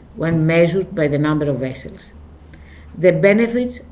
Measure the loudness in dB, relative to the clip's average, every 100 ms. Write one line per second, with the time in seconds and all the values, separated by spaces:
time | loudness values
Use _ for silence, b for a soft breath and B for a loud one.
0 | -20 -6 -2 0 2 4 4 2 -4 -2
1 | 0 0 0 0 -2 -2 -6 -8 -16 -18
2 | -20 -20 -20 -20 B B B B B 2
3 | 2 4 2 2 0 -2 -6 -8 -10